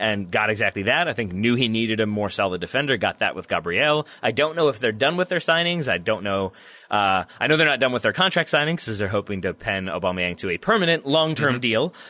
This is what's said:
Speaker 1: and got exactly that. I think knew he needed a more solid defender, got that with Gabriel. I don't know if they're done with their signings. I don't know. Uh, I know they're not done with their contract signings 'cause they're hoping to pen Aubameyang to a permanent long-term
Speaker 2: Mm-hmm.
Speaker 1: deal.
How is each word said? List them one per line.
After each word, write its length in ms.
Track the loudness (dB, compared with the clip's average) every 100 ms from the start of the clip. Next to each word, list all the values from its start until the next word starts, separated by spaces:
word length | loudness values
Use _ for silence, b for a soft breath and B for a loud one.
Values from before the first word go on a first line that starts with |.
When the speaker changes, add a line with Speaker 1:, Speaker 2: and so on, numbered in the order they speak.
Speaker 1:
and 300 | -2 -2 -2
got 180 | 0 0
exactly 360 | 2 0 0
that. 220 | 0 0 0
I 60 |
think 220 | -2 -4
knew 200 | -2 0
he 140 | 2 2
needed 320 | 0 0 0
a 60 | 0
more 240 | 0 -2
solid 320 | 0 -2 -2
defender, 340 | -4 -2 0 0
got 220 | 0 0
that 180 | -2 -4
with 100 | -4
Gabriel. 600 | -2 0 0 2 2 -2 B
I 80 | -2
don't 260 | 0 0 2
know 120 | 0
if 100 | 2
they're 120 | -2
done 280 | 0 0 0
with 100 | 0
their 120 | -2
signings. 460 | 0 0 0 -2 -2
I 120 | -2
don't 260 | 0 -2
know. 280 | 0 -2 -2 -6 B B B
Uh, 340 | 2 4 2 0 B
I 80 | 0
know 100 | 2
they're 100 | 2
not 120 | 2
done 140 | 2
with 120 | 2
their 100 | 0
contract 360 | 0 0 0 0
signings 360 | 0 0 -2 -4
'cause 120 | -4
they're 100 | -2
hoping 340 | -2 -2 -4
to 100 | -4
pen 320 | -4 -4 -4
Aubameyang 540 | -2 -2 -2 0 -2 -2
to 100 | -4
a 80 | -4
permanent 500 | 0 0 2 0 0
long-term 500 | 2 2 0 0 0
Speaker 2:
Mm-hmm. 40 |
Speaker 1:
deal. 340 | 0 0 0 -4